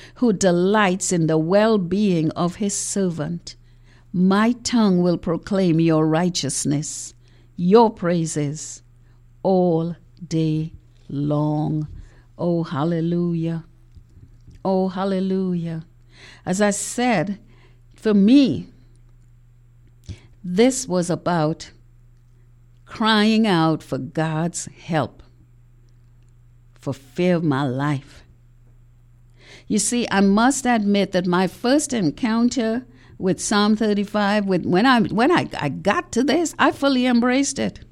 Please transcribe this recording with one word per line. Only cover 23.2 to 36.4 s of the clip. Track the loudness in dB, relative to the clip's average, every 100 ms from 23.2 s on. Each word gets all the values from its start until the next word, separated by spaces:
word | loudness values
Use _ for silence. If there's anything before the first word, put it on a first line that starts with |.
| 4 2 2
out | 2 2 0
for | -4 -8
God's | -6 -4 -4 -2 -4 -6 -12
help | -16 -6 -4 -4 -8 -20 -20 -20 -20 _ -20 -20 -20 -20 -20 -20 -20 -20 -20 -20
for | _ -10
fear | -10 -10 -2 0 2
of |
my | 0 0 -2
life. | -2 -2 -4 -6 -20 -20 -20 -20 -20 -20 -20 -20 -20 -20 -20 -20 -20 -20 -20 -6
You | -4
see, | -2 -2 0
I | 2
must | 4 4 4 2 0
admit | 0 2 0 0
that | 0 0
my | 0 0
first | -2 0 0 0
encounter | -2 -2 -2 -2 0 0 0 -2 -4 -8 -18 -20 -6
with | -2 -2
Psalm | 0 2 2 2
thirty-five, | 2 0 -2 -2 0 0 0
with, | -2 0
when | 2 4
I, | 4
when | 2 2 2
I, | 2 0 -4
I | -6
got | -4 -2 -2 -2
to | -2
this, | 0 0